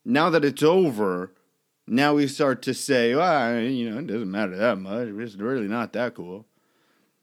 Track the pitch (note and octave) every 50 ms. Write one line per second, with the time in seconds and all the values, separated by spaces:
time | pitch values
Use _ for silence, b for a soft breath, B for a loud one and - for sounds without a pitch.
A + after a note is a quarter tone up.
0 | - A2+ A#2+ C#3+ D#3+ F3 D#3+ E3 C#3+ C#3+ C3+ - D3 D#3 E3+ F#3+ F#3 D#3+ B2 G#2
1 | G#2+ F#2+ F#2 F2+ F#2 F#2+ - _ _ _ _ _ _ _ _ _ _ - G#2 A#2+
2 | C#3 D3 D3 D3 D3 C3+ - - D3+ C#3 C3 - - C3+ B2+ - - - C#3 B2+
3 | A#2 A#2 B2 C#3+ F3 F#3 E3 C#3+ B2 A#2 A#2+ A#2 A2+ B2 C3+ B2+ A#2 A#2 G#2+ A#2
4 | D#3+ - G2+ A2+ A#2 F#2 F#2 G#2 A2 F#2+ F2+ F#2 G#2 B2 A2 F#2+ F#2+ F#2+ G2+ A#2
5 | B2 A#2 G2+ G2+ A#2 A#2 G2+ F#2+ G2+ A#2 C3+ C3 G#2+ G2 G#2+ A#2+ A#2 G2 - G#2
6 | A#2+ A#2+ - - F2 F2 F2+ G2+ A2 _ _ _ _ _ _ _ _ _ _ _
7 | _ _ _ _